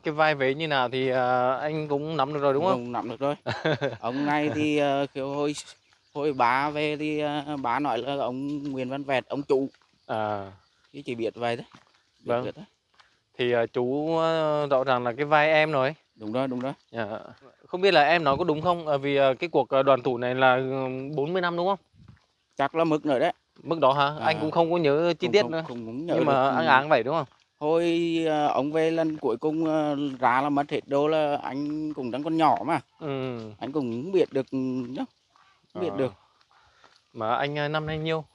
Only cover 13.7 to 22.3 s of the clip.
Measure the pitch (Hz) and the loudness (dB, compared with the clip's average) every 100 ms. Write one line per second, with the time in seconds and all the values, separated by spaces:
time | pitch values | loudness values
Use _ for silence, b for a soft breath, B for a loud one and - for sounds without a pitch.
13.7 | 127 123 143 156 165 160 160 156 151 147 | -2 -2 -2 -2 0 2 2 0 0 2
14.7 | 135 135 123 123 120 147 151 151 156 156 | 2 2 0 0 -2 4 4 6 4 4
15.7 | 143 131 156 _ - 107 120 135 123 127 | 2 0 -2 _ -14 -6 -4 -2 -4 -6
16.7 | - _ 117 104 107 - - 131 _ - | -8 _ -8 -6 -8 -12 -20 -20 _ -10
17.7 | 180 196 170 143 170 147 139 175 151 170 | 0 6 6 6 6 4 2 2 0 2
18.7 | 175 156 139 139 139 135 127 170 151 123 | 0 0 0 2 4 4 2 0 0 2
19.7 | 135 139 131 131 120 123 127 131 127 131 | 4 6 4 4 -2 -2 4 6 4 0
20.7 | 135 131 131 135 151 147 185 175 170 180 | -4 -4 -6 -6 -4 -2 -2 -2 -2 -2
21.7 | 196 _ _ - - _ | -2 _ _ -20 -20 _